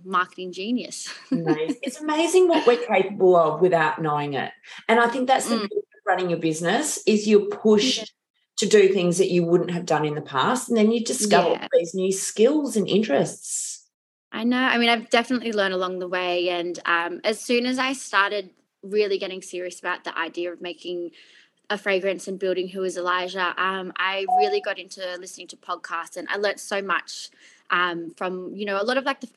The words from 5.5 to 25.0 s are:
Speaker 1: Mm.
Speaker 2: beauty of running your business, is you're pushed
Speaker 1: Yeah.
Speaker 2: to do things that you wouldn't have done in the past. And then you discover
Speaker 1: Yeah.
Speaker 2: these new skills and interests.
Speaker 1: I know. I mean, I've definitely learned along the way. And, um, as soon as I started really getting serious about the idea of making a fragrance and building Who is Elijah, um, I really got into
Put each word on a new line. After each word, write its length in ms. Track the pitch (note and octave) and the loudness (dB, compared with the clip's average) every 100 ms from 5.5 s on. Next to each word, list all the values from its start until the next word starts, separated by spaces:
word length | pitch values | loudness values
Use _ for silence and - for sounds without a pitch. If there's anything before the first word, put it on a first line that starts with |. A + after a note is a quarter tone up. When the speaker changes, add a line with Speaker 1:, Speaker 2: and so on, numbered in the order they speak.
| A3+ | -2
Speaker 1:
Mm. 40 | |
Speaker 2:
beauty 140 | G3+ G#3 | -2 -6
of 300 | - _ G#3 | -8 _ -2
running 240 | F#3 F3+ | 0 0
your 100 | E3 | 0
business, 640 | D#3+ D#3 E3+ A#3+ D#4 - - | 0 0 0 0 0 -2 2
is 220 | G#3+ G#3+ | 2 6
you're 200 | G#3 G3+ | 4 4
pushed 500 | - A3 G#3+ B3+ A3+ | 0 4 4 4 -2
Speaker 1:
Yeah. 80 | A3 _ _ _ _ - | -6 _ _ _ _ -2
Speaker 2:
to 80 | G3 | 4
do 200 | G#3+ F#3+ | 6 6
things 240 | G3 F3 F3 | 4 2 2
that 120 | F#3 | 2
you 120 | F3 | 2
wouldn't 280 | E3+ F3 E3 | 4 2 2
have 140 | E3+ - | -4 0
done 200 | D3+ D3+ | 0 0
in 100 | D3 | -4
the 60 | |
past. 480 | - C3+ E3+ B3 - | -4 0 0 0 0
And 80 | A3+ | 4
then 140 | G#3+ | 4
you 100 | A#3 | 2
discover 460 | A3+ B3 G#3 F3 E3 | -2 -2 4 4 4
Speaker 1:
Yeah. 160 | - - | 0 2
Speaker 2:
these 200 | E3+ E3+ | 0 0
new 200 | F#3+ F#3+ | -2 -2
skills 640 | F#3+ - - A#3+ D4+ C4 A3 | -2 -2 4 4 4 0 0
and 100 | - | 2
interests. 920 | G3 A3 C4+ D#3 - - - - - _ _ _ _ _ | 2 2 2 0 -4 -10 -8 -8 -12 _ _ _ _ _
Speaker 1:
I 120 | A3 A#3 | -4 -2
know. 120 | B3 | 0
I 200 | C4 A#3+ | 2 2
mean, 100 | A#3 | 2
I've 220 | A#3 G#3 | 2 2
definitely 420 | A#3 A#3 B3 A3+ | 2 2 -2 -2
learned 220 | G#3 G3 | 0 0
along 260 | F#3 F#3 F#3 | 0 -4 -4
the 80 | F3+ | -4
way. 400 | F3+ F3+ F3+ F3+ | -2 -2 0 -2
And, 300 | F3 F3 E3 - | -2 -4 -4 -2
um, 340 | E3+ F3 F3+ G#3+ | 0 -2 -4 -4
as 140 | G#3+ | -4
soon 240 | - A#3+ B3 | 0 0 0
as 120 | B3+ | -2
I 140 | B3+ | -4
started 580 | C4+ - G3+ G3+ G#3 F#3 _ _ _ | -4 -2 0 0 -2 -8 _ _ _
really 360 | F#3+ G#3 G3+ F#3+ | -4 0 0 0
getting 240 | F#3+ F#3 | -4 -10
serious 380 | F3+ F3+ F3+ - | -10 -10 -10 -8
about 260 | F3+ F3+ - | -8 -6 -6
the 120 | - | -6
idea 360 | E3 F3 F3 | -6 -6 -8
of 80 | E3+ | -8
making 500 | F3 E3+ F3 F3 E3+ - _ _ _ _ - | -12 -12 -10 -8 -8 -14 _ _ _ _ -8
a 80 | G#3 | -6
fragrance 500 | G3+ F#3+ G3 F3+ G3+ | -2 0 0 -4 -6
and 100 | F#3+ | -6
building 300 | F#3+ F3+ F3+ | -4 -2 -4
Who 140 | F#3+ | -6
is 140 | F#3 F3+ | -6 -4
Elijah, 560 | F3+ F3+ F3+ F#3+ F3+ - | -2 -2 -4 -4 -4 -2
um, 340 | F#3 F#3+ F#3 - | -2 -2 -6 -4
I 280 | F#3 G3 F#3+ F#3 | -2 -2 0 2
really 240 | F#3 G3+ | 2 0
got 180 | G#3 F#3+ | -4 -10
into 220 | F#3 G#3 | -12 -10